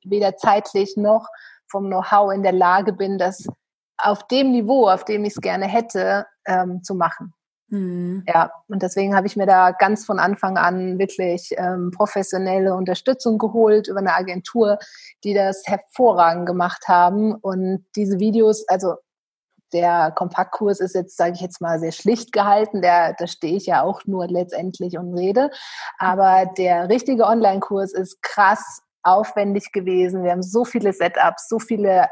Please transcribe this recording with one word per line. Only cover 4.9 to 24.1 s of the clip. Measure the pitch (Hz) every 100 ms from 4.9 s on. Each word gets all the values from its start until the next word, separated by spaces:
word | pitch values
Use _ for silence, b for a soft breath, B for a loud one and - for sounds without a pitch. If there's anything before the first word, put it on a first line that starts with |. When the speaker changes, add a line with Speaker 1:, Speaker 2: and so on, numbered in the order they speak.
| 185
Speaker 1:
dem | - 208
ich's | 208 -
gerne | 190 180 190
hätte, | 214 233 190 185 196 202 _ -
ähm, | 185 180 180
zu | - 185
machen. | 165 - 175 - _ _ _
Speaker 2:
Mhm. | 208 185 175 180 190 190
Speaker 1:
Ja, | 214 220 - -
und | 196
deswegen | 185 - 196
habe | 196 196
ich | 214
mir |
da | 196 185 185
ganz | 180 196 214 -
von | 185
Anfang | 175 202 190 190
an | 175 185 185 185
wirklich, | 196 - 180 175 - -
ähm, | 180 185 180
professionelle | 180 208 196 190 185 185 190 190
Unterstützung | 185 185 180 - 262 240 220
geholt | 220 233 220 214 208
über | 196
eine | 190
Agentur, | 170 185 180 - 233 208 208 B B B _
die | 208
das | 202 196 196 -
hervorragend | 196 - - 240 180 170 170 175
gemacht | 180 180 - -
haben. | 180 175 202 220
Und | 214 196 185 185 190 - 208
diese | 202 190
Videos, | 214 220 220 214 -
also | 185 185 165 _ _ _ _ _ _ _
der | 170 175 170 156
Kompaktkurs | 156 180 - 185 - 202 196
ist | 185
jetzt, | 185 180 -
sage | 175
ich | 180
jetzt | 180 -
mal, | 170 160
sehr | 165
schlicht | - 202 233 -
gehalten. | 208 202 208 214 202
Der, | 180 175 165 -
da | 170
stehe | - 156 185
ich | 180
ja | 156
auch | 160 196
nur | -